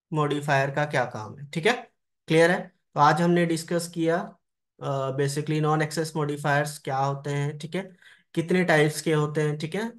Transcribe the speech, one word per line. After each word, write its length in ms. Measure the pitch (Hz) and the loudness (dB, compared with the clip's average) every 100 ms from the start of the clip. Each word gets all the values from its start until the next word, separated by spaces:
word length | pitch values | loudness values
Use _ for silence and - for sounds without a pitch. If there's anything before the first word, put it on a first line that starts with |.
| _ | _
मॉडिफायर 580 | 156 147 147 143 139 139 | -2 0 0 0 2 2
का 140 | 143 | 0
क्या 200 | 147 143 | -2 0
काम 320 | 117 113 107 110 | -2 -4 -12 -14
है, 100 | 143 | -10
ठीक 160 | 170 165 | -2 0
है, 60 | 254 - _ _ _ - | 0 -4 _ _ _ 0
क्लियर 220 | 160 165 | 4 6
है। 80 | 185 - _ _ | 4 -4 _ _
तो 60 | - | 4
आज 220 | 147 156 | 4 6
हमने 240 | 170 175 170 | 4 4 2
डिस्कस 440 | 160 - 175 170 | 0 -2 -4 -4
किया, 220 | 170 165 170 202 - _ _ _ _ | -2 0 0 -4 -12 _ _ _ _
अ, 380 | 139 139 135 135 | -6 -4 -2 0
basically 420 | 143 143 151 156 | -2 -2 -2 0
नॉन 200 | 151 156 | 2 2
एक्सेस 300 | 151 160 160 160 | 0 -2 -4 -2
मॉडिफायर्स 640 | 147 147 151 143 147 - | -4 -2 0 2 0 -4
क्या 200 | - 135 | -6 -2
होते 320 | 139 139 143 | -2 -4 -4
हैं, 280 | 143 143 151 | -4 -4 -6
ठीक 160 | 170 | -8
है, 80 | 185 190 - - - _ | -8 -8 -14 -20 -20 _
कितने 300 | - 165 180 | -6 0 0
टाइप्स 360 | 175 156 151 151 | 4 4 4 0
के 120 | - | 0
होते 300 | 151 151 151 | 0 0 0
हैं, 160 | 151 147 | -2 -2
ठीक 160 | 165 | -6
है, 160 | 190 233 | -6 -8